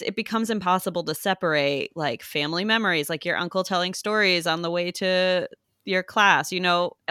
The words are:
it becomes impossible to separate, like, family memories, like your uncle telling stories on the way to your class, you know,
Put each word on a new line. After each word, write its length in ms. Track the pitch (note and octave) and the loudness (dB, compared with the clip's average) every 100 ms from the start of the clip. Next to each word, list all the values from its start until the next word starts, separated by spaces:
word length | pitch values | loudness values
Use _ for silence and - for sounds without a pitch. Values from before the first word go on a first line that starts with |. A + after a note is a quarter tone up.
it 120 | - G#3 | -6 -6
becomes 340 | G#3+ A3 A3+ | -2 -2 -2
impossible 540 | G#3+ F3+ F#3 F#3 F3 | -2 2 0 0 -4
to 100 | D#3+ | -4
separate, 800 | D#3+ G3 F#3 E3+ D3+ C#3+ C#3 - - | -4 -2 0 0 2 2 0 -4 -4
like, 260 | D3 A#2+ | -4 -4
family 420 | - D3+ D3 E3+ | -6 -4 -2 -2
memories, 460 | G#3 A3+ G3+ E3 C#3+ | 0 2 2 0 0
like 140 | D#3+ | -4
your 120 | F3 B2+ | -2 -2
uncle 280 | F3 F#3+ | -2 -2
telling 300 | F3+ F#3 F3+ | 0 0 0
stories 520 | F3+ G#3 G#3+ G3 F3 E3 | -4 -2 2 4 2 0
on 160 | E3 | -2
the 80 | E3+ | -2
way 200 | F3 F3 | -2 -4
to 560 | - F#3 F#3 F#3 F3+ - - _ _ | -2 0 2 2 0 -2 -10 _ _
your 200 | - F#3 | -2 -2
class, 480 | F#3 A3 G3+ D3 - | 0 4 6 6 2
you 80 | F#3 | 0
know, 320 | F3+ F3 F3 - - | 2 2 2 -4 0